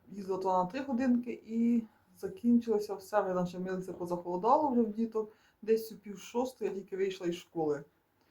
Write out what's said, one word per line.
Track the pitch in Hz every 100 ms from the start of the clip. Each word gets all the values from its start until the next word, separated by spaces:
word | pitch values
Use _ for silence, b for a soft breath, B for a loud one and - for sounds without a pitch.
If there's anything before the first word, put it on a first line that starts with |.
| -
їздила | 196 190 185
то | 190
на | 185 180
три | 262
годинки | 269 247 262 240 240 - 220
і | 226 233 233 220 _ _ -
закінчилося | 190 - 240 240 233 208 208 190
все. | - 208
Вже | 190
наче | 180 180 180
милице | 190 185 180
позахолодало | 170 175 175 175 180 220 302 294
вже | 240
в | 214
діток. | 214 226 220 214 b b _
Десь | 214 220 220
у | 196
пів | 208 196
шостої | - 240 254 - 196
я | 190
тільки | - 185
вийшла | 196 - 175
із | 170
школи. | - 170 151 143 - _ _ _ _